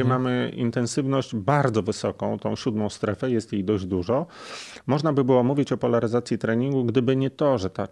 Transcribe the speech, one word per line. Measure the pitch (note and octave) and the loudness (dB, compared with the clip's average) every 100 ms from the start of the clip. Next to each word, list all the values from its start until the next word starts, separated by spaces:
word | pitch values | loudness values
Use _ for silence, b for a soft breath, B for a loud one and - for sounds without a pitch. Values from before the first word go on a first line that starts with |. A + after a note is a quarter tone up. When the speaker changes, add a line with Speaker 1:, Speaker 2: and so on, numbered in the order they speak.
| B2+ | 2
Speaker 1:
prawda. | |
Speaker 2:
mamy | B2+ B2+ B2 B2 A2 | 2 0 0 -2 -2
intensywność | A#2+ B2 A#2+ - C3+ C3+ C3 A2+ | -2 -2 -2 -2 0 0 -2 -4
bardzo | G2 D3 C3 A2 | 0 2 2 2
wysoką, | F#2+ G#2 A2 - G#2 G#2+ | -2 -2 -4 -4 -4 -4
tą | A2 G#2+ | -4 -4
siódmą | - G#2+ G#2 | -2 -2 -2
strefę, | - G#2 G2+ C3 | -4 -4 -2 -2
jest | A#2+ - | -2 -2
jej | G#2 | -4
dość | F#2+ G#2+ F#2 | 0 -2 0
dużo. | F#2 F2 B2 E3+ B B B B B - | -2 0 -2 -2 B B B B B -2
Można | C#3+ D#3 | 0 2
by | C#3+ | 2
było | B2+ B2+ | 4 6
mówić | B2 C#3+ C3+ | 4 2 0
o | A#2+ | 0
polaryzacji | B2 A#2+ A#2 A#2+ - A2+ | 2 2 2 0 0 -2
treningu, | A2 A2+ C3 C3+ A#2+ | 0 0 2 0 2
gdyby | A2+ A#2+ C3 | 2 2 2
nie | C3+ | 0
to, | - D3 B2+ | 0 2 2
że | F#2+ | 0
ta | - G2 | -4 -8